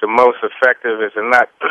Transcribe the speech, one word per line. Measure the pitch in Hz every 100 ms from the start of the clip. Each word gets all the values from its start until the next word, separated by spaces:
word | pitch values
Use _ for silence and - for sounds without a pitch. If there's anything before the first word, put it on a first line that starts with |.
the | 107
most | 117 123 120
effective | 107 - 127 120 120 110
is | 104 107
to |
not | 113 123 113 - -